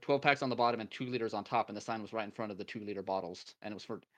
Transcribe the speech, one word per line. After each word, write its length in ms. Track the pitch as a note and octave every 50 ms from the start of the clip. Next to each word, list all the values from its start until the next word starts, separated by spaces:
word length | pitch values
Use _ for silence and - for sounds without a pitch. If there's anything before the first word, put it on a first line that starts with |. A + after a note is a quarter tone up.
twelve 220 | - - C#3+ C#3 -
packs 180 | D3 C#3 -
on 80 | C#3 B2+
the 60 | A#2+
bottom 240 | A#2+ A#2+ A#2+ A#2+ A2+
and 100 | G#2+ -
two 160 | - - C3+
liters 300 | B2 B2 A#2+ A2+ G#2+ A2
on 80 | G#2 G2
top, 260 | - B2+ A#2 G#2+ -
and 80 | G#2
the 40 | G#2
sign 200 | - - A#2 A2
was 100 | G#2 F#2+
right 140 | A2 A2 G#2
in 60 | G#2
front 200 | - - A2+ G#2
of 60 | G2
the 60 | F#2 G2
two 160 | - - A2+
liter 240 | G#2 G#2 G2 G2 F#2
bottles, 420 | F#2+ F#2+ F#2+ F2+ E2+ F2+ - - - - _
and 100 | - G#2
it 40 | G#2
was 80 | F#2 -
for, 180 | - A2+ - - _ _